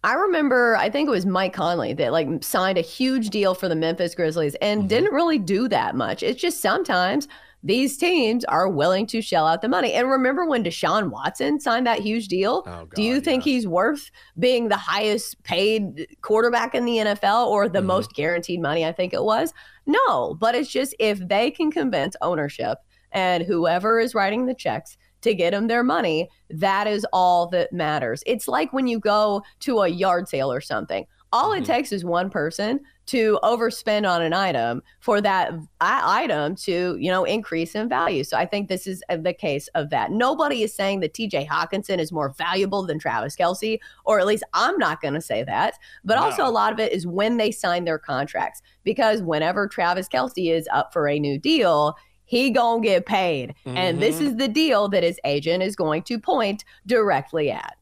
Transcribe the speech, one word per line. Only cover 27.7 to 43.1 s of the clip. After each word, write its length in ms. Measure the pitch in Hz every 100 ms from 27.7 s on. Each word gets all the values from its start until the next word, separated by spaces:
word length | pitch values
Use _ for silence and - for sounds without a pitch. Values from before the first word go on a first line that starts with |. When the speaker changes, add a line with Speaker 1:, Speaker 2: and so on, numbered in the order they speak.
Speaker 1:
matters. 500 | 175 151 151 123 123 -
It's 200 | 233 -
like 280 | 254 311
when 140 | 269 254
you 120 | 226
go 420 | 208 208 214 202 202 _
to 180 | - 233
a 80 | 185
yard 400 | 175 190 175 -
sale 240 | 143 135
or 80 | 127
something. 460 | - 110 - 95 - _ _
All 220 | 233 359
it 60 | 392
Speaker 2:
Mm-hmm. 40 |
Speaker 1:
takes 300 | 262 349 285
is 100 | 202
one 260 | 175 170 190
person 520 | 190 151 170 208 277 - _ -
to 340 | 254 220 208
overspend 640 | 208 233 233 226 - 208 202
on 160 | 175
an 120 | 165
item 500 | 175 190 139 117 123 - _
for 220 | - 208
that 320 | 202 190 170 165 156 _
i-, 440 | 175 262 151 208
item 340 | 311 151 147 190
to, 400 | - 175 180 107
you 100 | 151
know, 140 | 185
increase 500 | - 214 208 165 165
in 140 | 214 226
value. 380 | 131 170 156 143
So 100 | -
I 100 | 175
think 220 | 202 202
this 180 | 180 196
is, 160 | 185 -
uh, 80 | 165
the 160 | 170
case 380 | 175 170 143 - -
of 160 | 147
that. 200 | 147 107
Nobody 500 | 208 247 311 302 262
is 140 | 214 -
saying 240 | 196 196
that 140 | 156
T 160 | - 220
J 160 | 156 147
Hawkinson 560 | 151 165 196 202 185
is 100 | 156
more 220 | 160 139 135
valuable 480 | 165 190 196 196 185
than 140 | 156
Travis 380 | 139